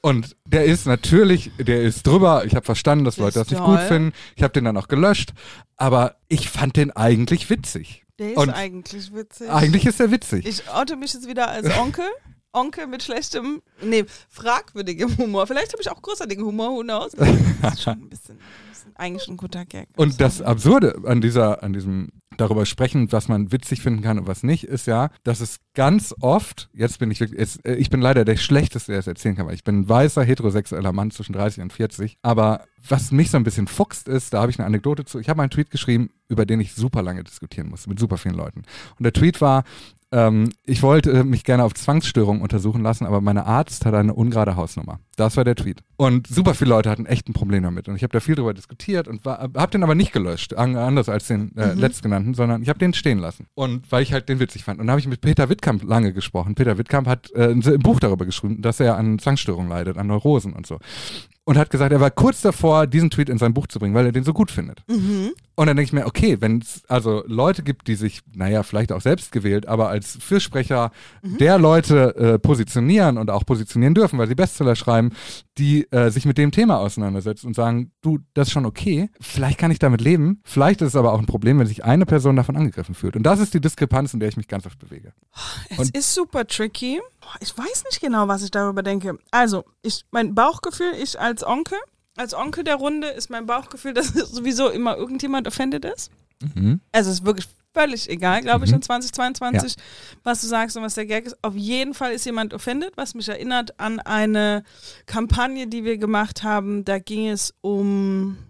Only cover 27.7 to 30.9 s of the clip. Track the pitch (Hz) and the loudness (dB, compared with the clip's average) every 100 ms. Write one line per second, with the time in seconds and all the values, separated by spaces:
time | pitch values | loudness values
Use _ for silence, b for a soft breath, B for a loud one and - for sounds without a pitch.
27.7 | 123 135 131 127 131 110 107 - 139 160 | -2 0 2 4 4 4 2 2 2 2
28.7 | 113 - 98 92 85 110 98 85 87 - | -4 -6 -6 -4 -4 -4 -2 -6 -6 0
29.7 | 101 98 117 147 143 123 131 113 101 - | 0 4 4 4 2 2 2 0 -2 -4
30.7 | 85 95 | -4 -4